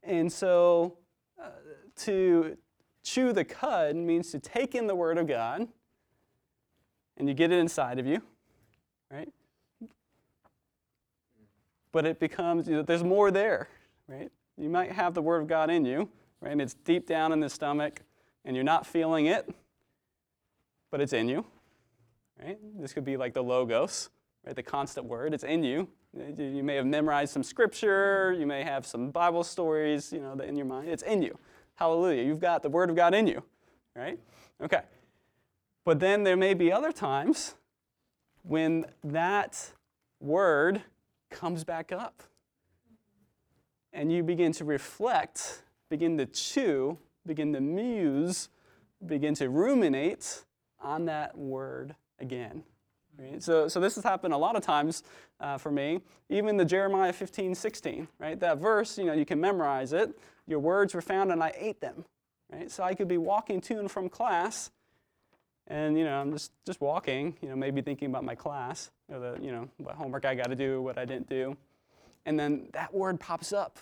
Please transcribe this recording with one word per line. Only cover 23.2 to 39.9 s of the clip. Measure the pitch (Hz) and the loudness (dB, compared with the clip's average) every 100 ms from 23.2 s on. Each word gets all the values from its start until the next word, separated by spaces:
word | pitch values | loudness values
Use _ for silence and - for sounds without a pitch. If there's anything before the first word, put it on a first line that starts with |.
| 127 | -2
the | 123 | -2
Logos, | 123 127 123 117 147 - - _ _ _ | 0 2 2 2 0 -4 -10 _ _ _
right? | - 135 | -14 -12
The | |
constant | 123 143 139 - 117 | -6 -4 -4 -6 -8
Word, | 117 143 | -6 -4
it's | 151 | -4
in | 135 160 | -2 0
you. | 147 139 185 _ _ - 135 143 | 0 0 -4 _ _ -14 -12 -8
You | 143 139 | -6 -2
may | 139 139 | -2 0
have | 131 | 0
memorized | 147 151 147 143 | 2 2 2 0
some | 143 | -2
scripture, | 131 - 220 - 220 196 196 196 190 | -6 2 2 2 2 4 4 4 2
you | 180 143 | 2 0
may | 143 | -2
have | 151 139 123 | -2 -4 -6
some | - 127 | -6 -4
Bible | 156 170 170 | 2 2 2
stories, | 170 - 165 156 151 147 - | -2 -2 0 2 2 0 -2
you | 165 | -10
know, | 135 | -8
in | 135 - 143 | -8 -6 -4
your | 135 | -4
mind. | 131 151 | -6 -6
It's | 165 | -6
in | - 214 | 0 0
you. | 147 - _ - _ | 0 -4 _ -20 _
Hallelujah. | - 165 165 180 139 | -2 2 4 4 2
You've | 127 156 | 2 0
got | 175 170 | 2 2
the | 147 | 2
Word | 156 180 | 2 2
of | 165 | 6
God | 170 | 6
in | 196 214 | 8 4
you, | 127 - _ _ _ _ - | 2 -8 _ _ _ _ -10
right? | 135 339 _ - - _ | -10 -10 _ -20 -20 _
Okay. | 160 190 - _ _ _ _ _ _ _ _ _ | -2 -2 -2 _ _ _ _ _ _ _ _ _
But | - 156 | 2 4
then | 185 208 | 4 4
there | 196 180 | 4 4
may | 190 | 4
be | 190 170 | 4 4
other | 196 311 | 4 0
times | - 160 135 160 - - - _ _ _ _ _ _ _ _ | -2 -2 0 2 0 0 -12 _ _ _ _ _ _ _ _
when | 180 156 160 165 160 _ | -4 0 2 0 -2 _
that | 151 151 170 202 - - - - _ | -6 -2 0 0 -2 -8 -14 -18 _